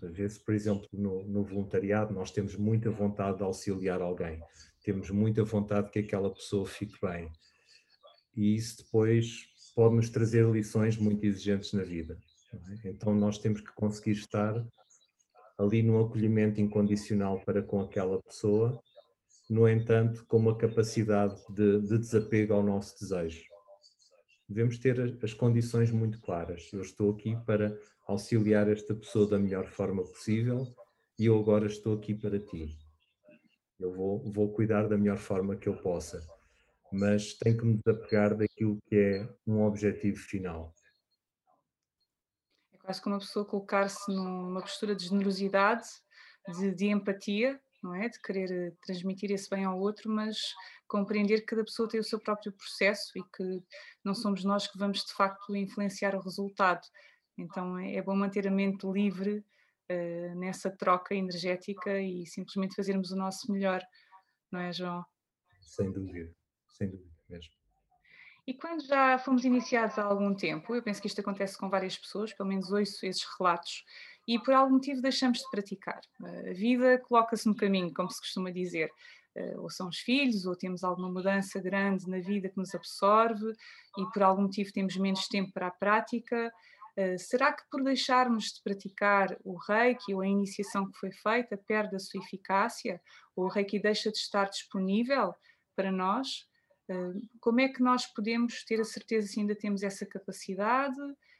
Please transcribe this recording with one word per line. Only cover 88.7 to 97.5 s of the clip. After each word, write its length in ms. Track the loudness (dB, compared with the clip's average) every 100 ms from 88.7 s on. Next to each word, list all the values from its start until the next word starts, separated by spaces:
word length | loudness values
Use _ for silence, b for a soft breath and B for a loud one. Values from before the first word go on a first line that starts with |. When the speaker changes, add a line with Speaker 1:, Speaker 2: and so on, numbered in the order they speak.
| -6 -8 -2 2 4 2 -2
Speaker 2:
o 140 | -10 -8
Reiki 560 | 0 2 2 2 -2
ou 80 | -2
a 60 | 0
iniciação 600 | 0 0 -4 -6 -4 -4
que 80 | -6
foi 120 | -12
feita, 460 | -4 -2 0 -2 -8
perde 380 | -2 -2 -2 -6
a 40 |
sua 220 | -8 -10
eficácia? 800 | -10 -10 -2 0 0 -2 -8 -8 B B B -4
Ou 100 | -2
o 40 |
Reiki 300 | 0 0 0
deixa 320 | 0 0 -2
de 60 | -4
estar 320 | -2 -2 -2
disponível 840 | -4 -8 -4 0 0 2 0 0 -4 b b _ -4
para 160 | -2
nós? 560 | 0 0 -2 -4 -10 -14 _ _ _ -10
Eh, 240 | -6 -6 -8 -12 -4
como 180 | 2